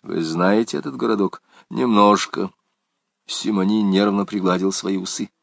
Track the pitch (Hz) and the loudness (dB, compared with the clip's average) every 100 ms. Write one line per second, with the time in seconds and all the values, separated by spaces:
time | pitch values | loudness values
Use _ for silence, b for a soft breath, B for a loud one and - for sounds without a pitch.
0 | - 82 80 82 92 107 113 - 147 131 | -6 -6 -4 0 2 2 0 -6 -8 -4
1 | 120 104 95 - b b b - 127 104 | -2 0 -2 -4 b b b -4 2 6
2 | 104 104 - - 95 _ _ _ _ _ | 6 4 0 -6 -8 _ _ _ _ _
3 | _ _ - - - 104 95 107 101 95 | _ _ -14 -6 -2 0 2 2 2 4
4 | 104 101 95 104 92 90 98 95 98 98 | 2 0 -2 -2 0 0 0 -2 -4 -4
5 | 92 - 107 _ | -6 -8 -10 _